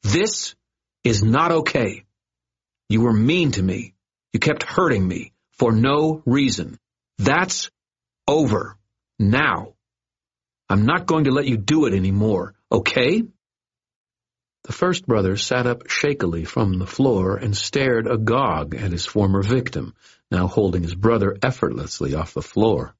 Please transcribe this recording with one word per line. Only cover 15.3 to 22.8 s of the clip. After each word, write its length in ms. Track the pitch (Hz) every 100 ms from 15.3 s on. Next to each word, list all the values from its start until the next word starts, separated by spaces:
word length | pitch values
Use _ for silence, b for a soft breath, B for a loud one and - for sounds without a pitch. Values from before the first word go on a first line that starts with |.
| 101
sat 300 | - 123 123
up 220 | 120 -
shakily 560 | - 143 143 95 82
from 340 | 82 - 107 92
the 80 | 92
floor 500 | - 135 107 92 98
and 200 | 117 104
stared 500 | - 143 135 117 113
agog 680 | 117 110 120 131 80 -
at 180 | - 104
his 120 | 87
former 380 | - - 101 98
victim, 520 | 98 127 127 - 58 - b b _
now 160 | 90 92
holding 360 | - 101 87
his 120 | 85
brother 420 | 85 107 110 98 92
effortlessly 720 | 123 127 71 55 - - 71
off 200 | 71 80
the 80 | -
floor. 520 | - - 110 90